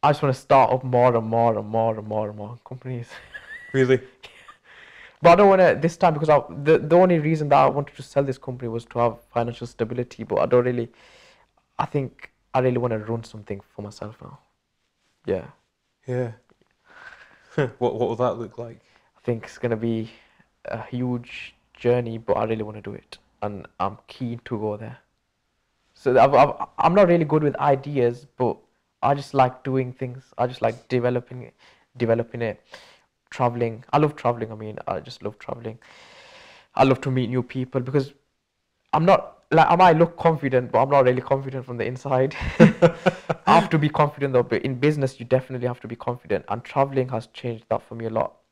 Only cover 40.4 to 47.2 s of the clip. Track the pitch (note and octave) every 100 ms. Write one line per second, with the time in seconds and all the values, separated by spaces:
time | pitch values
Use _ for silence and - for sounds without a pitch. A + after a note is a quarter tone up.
40.4 | C3+ B2+ B2 A2 C3+ C#3+ B2+ B2 - C3+
41.4 | C3+ C3 B2+ A#2+ A2 B2+ C#3 C3 C3+ -
42.4 | - - E3 - E3+ - F3+ - - -
43.4 | - A3+ G#3 D#3+ D3+ - D3 - C#3 B2+
44.4 | A#2+ A#2 C3+ B2+ C#3+ D3+ C3 - A#2+ C3
45.4 | - B2+ B2 A#2+ A2+ A#2 - A#2+ - G2
46.4 | - A2+ - - C#3 C3+ B2+ A#2+